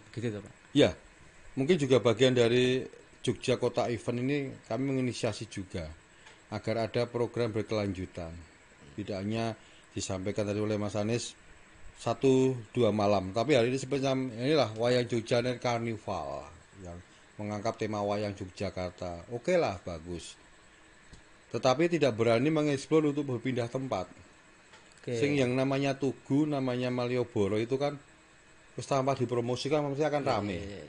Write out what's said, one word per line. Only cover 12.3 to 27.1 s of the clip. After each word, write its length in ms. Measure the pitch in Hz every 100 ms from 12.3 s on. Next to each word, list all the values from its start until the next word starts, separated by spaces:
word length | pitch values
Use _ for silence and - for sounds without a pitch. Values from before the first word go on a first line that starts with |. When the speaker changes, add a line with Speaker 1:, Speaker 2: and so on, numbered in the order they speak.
| 131 131 127 107
Speaker 2:
dua 200 | 120 110
malam. 420 | 104 101 101 92
Tapi 220 | 101 120
hari 140 | 135 117
ini 100 | 135
seperti 260 | 131 139 135 131 131
inilah 420 | 110 131 156 113 110
Wayang 320 | 120 123 123
Jogja 320 | 120 110 120
Night 180 | 123 120
Carnival 880 | 123 117 117 110 - 90 71 69 71 85 - 95
yang 160 | 87 87 - - -
mengangkat 460 | - 104 104 113 -
tema 180 | 110 107
Wayang 320 | 101 104 107
Yogyakarta. 920 | 95 92 - 95 92 90 - 90 85 85
Oke 260 | 120 - 180
lah, 220 | 131 95
bagus. 560 | - 82 82 85 - - - - - - - - - - - - -
Tetapi 360 | 120 131 131 170
tidak 240 | 170 139
berani 360 | 110 113 117 143
mengeksplor 560 | 156 151 139 - 160 151
untuk 180 | 143 139
berpindah 420 | 120 131 120 117
tempat. 400 | 135 131 101 90 - - - - - - - - -
Speaker 1:
Oke. 160 | -
Speaker 2:
Sing 240 | 117 143 143
yang 160 | 123
namanya 400 | 131 135 139 139
Tugu, 520 | 135 135 - - 139 151
namanya 440 | 143 131 123 127
Malioboro 640 | 123 120